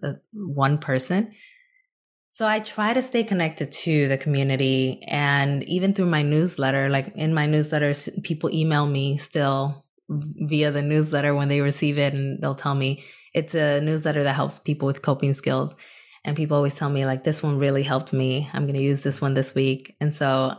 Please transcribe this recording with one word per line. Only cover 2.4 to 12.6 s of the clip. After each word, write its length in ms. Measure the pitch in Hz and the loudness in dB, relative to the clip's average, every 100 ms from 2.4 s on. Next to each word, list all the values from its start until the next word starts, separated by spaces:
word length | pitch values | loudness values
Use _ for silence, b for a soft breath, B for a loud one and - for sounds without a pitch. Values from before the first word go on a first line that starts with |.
| 220 | 0
I 120 | 220 | 0
try 340 | 214 - 214 | -2 -2 0
to 80 | 254 | 0
stay 220 | 254 233 | 0 0
connected 480 | 220 185 160 156 143 - | 0 0 0 -2 -4 -2
to 240 | 170 151 135 | 2 2 4
the 100 | 135 | 2
community, 840 | 151 139 135 135 131 131 131 - - | 0 2 2 2 2 2 0 -2 -4
and 560 | 143 143 139 139 143 | 0 2 2 2 -2
even 300 | - 180 190 | -2 0 0
through 120 | 202 175 | 2 2
my 160 | 156 | 2
newsletter, 680 | 147 151 170 - 135 139 139 | 2 2 2 0 0 2 2
like, 240 | 139 135 - | 0 -2 -4
in 180 | 156 | 0
my 120 | 160 147 | 0 2
newsletter, 440 | 151 151 151 147 | 2 2 0 0
s-, 200 | 143 - - | 0 -4 -8
people 300 | - 156 160 | -6 -4 -2
email 320 | 160 160 147 143 | 0 2 2 2
me 320 | 139 139 139 | 0 0 -2
still 680 | - 156 139 135 139 139 _ _ - | -4 0 0 0 -2 -6 _ _ -8
via 640 | 147 151 - 151 151 151 | -8 -8 -8 -2 0 0
the 100 | 143 | 0
newsletter 540 | 147 151 151 147 147 143 | 0 2 2 2 2 2
when 140 | 143 | 2
they 120 | 143 | 2
receive 360 | 143 139 151 147 | 0 0 0 2
it, 160 | 143 | 0
and 280 | 139 139 135 | 0 -4 -4
they'll 140 | 143 | -4
tell 200 | 135 | -4